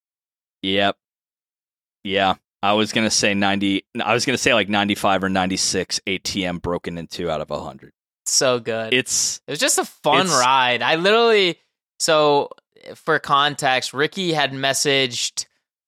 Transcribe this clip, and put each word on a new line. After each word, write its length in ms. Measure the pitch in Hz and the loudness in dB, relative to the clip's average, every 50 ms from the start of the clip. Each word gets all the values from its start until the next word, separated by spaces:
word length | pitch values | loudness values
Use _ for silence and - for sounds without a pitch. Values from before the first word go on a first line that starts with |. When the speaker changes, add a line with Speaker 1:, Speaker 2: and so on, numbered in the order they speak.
| _ _ _ _ _ _ _ _ _ _ _ _ | _ _ _ _ _ _ _ _ _ _ _ _
Speaker 1:
Yep. 360 | - 95 98 98 101 101 - _ _ _ _ _ _ _ _ _ _ _ _ _ _ _ _ _ _ _ _ _ - | -4 -2 0 2 2 2 0 _ _ _ _ _ _ _ _ _ _ _ _ _ _ _ _ _ _ _ _ _ -6
Yeah. 320 | 101 95 98 98 95 90 - _ _ _ _ | -2 0 2 2 2 0 -2 _ _ _ _
I 120 | - 98 104 | 0 0 2
was 200 | 107 110 104 - | 2 0 0 0
gonna 160 | 120 110 107 | 0 0 0
say 240 | - - - 107 101 | 0 0 0 0 0
ninety, 520 | 98 101 98 98 101 101 98 98 95 - _ - 117 - | 0 0 0 0 0 0 0 0 -2 -4 _ -8 -4 -2
I 100 | 101 113 | 0 0
was 120 | 123 - | 0 0
gonna 120 | 143 123 | 0 -2
say, 160 | 113 - 143 123 | 0 2 2 2
like, 160 | 110 98 95 | 2 2 0
ninety-five 540 | 104 101 101 101 101 - - 104 95 95 92 | 0 0 0 0 0 0 2 2 2 2 0
or 60 | 95 | 0
ninety-six 680 | 95 95 92 92 95 90 - - - 95 87 - - - - | 0 0 0 0 -2 -2 -2 -2 -2 -2 -4 -4 -6 -6 -4
A 140 | 104 95 90 | -6 -6 -6
T 260 | - - - 101 92 | -6 -6 -4 -4 -4
M 140 | 90 87 85 | -4 -4 -4
broken 400 | - 87 87 85 - - 85 85 | -4 -4 -4 -4 -4 -8 -8 -10
in 80 | 80 | -10
two 220 | - - - 87 85 | -10 -8 -6 -4 -4
out 120 | 78 76 | -4 -4
of 80 | 76 - | -4 -6
a 100 | 76 73 | -8 -8
hundred. 340 | - 73 67 67 - 71 _ _ _ _ _ _ - | -8 -10 -14 -18 -20 -20 _ _ _ _ _ _ -6
Speaker 2:
So 340 | - - - 147 131 127 120 | -2 0 2 2 2 2 0
good. 340 | 113 117 113 113 113 110 123 | -2 -4 -6 -4 -2 0 0
Speaker 1:
It's 480 | 127 - - - - - - - - _ | 0 0 0 -2 -2 -2 -4 -4 -8 _
Speaker 2:
It 40 | - | -10
was 80 | 139 156 | -4 -2
just 200 | 262 294 285 392 | 0 0 0 0
a 60 | 302 | -2
fun 420 | - - _ - 156 147 170 190 | -4 -8 _ 0 2 2 2 2
Speaker 1:
it's 80 | 180 156 | 2 2
Speaker 2:
ride. 480 | 127 123 127 135 135 127 123 123 113 117 | 2 4 4 4 4 4 2 2 0 0
I 120 | 127 160 | 0 0
literally, 600 | 160 175 196 214 233 233 233 220 208 190 175 160 - _ _ _ _ _ _ _ | 2 2 2 4 4 4 4 4 4 2 2 -2 -4 _ _ _ _ _ _ _
so 520 | - - - 160 156 151 147 143 143 - - - - _ _ _ - - - 101 | -4 0 2 2 4 4 4 4 2 0 -2 -8 -18 _ _ _ -20 -20 -20 -20
for 240 | - - - 156 | -8 -2 -2 -2
context, 760 | 143 - 151 147 139 143 147 139 - 147 131 131 127 - - - | -2 0 0 2 2 2 0 0 0 0 0 0 0 -2 -4 -2
Ricky 380 | 131 147 151 - 196 185 170 | -2 -2 -2 -2 -4 -2 -2
had 220 | 156 151 143 131 135 | 0 0 0 -2 -2
messaged 960 | 135 135 135 131 - - 147 139 135 135 127 120 - - - - - - - _ _ _ _ _ _ _ | -2 -2 -2 -2 0 0 0 2 2 0 0 -2 -4 -6 -6 -6 -10 -12 -12 _ _ _ _ _ _ _